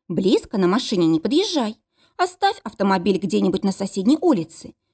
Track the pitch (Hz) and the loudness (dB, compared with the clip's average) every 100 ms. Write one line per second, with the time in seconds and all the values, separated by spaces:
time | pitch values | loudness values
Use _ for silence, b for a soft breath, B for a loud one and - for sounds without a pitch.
0 | - 170 190 294 - 226 180 165 - 190 | -8 -2 2 2 0 0 2 2 0 0
1 | 165 160 208 285 403 339 220 226 _ _ | 2 2 0 0 0 -2 -4 -6 _ _
2 | _ - 370 - 392 427 - - 196 190 | _ -4 -4 0 -2 -2 -8 -2 0 2
3 | 180 190 196 208 196 180 202 185 196 - | 2 0 0 0 0 0 -2 -2 -4 -2
4 | 190 302 359 233 160 - - - _ | 0 2 2 0 -2 -10 -16 -20 _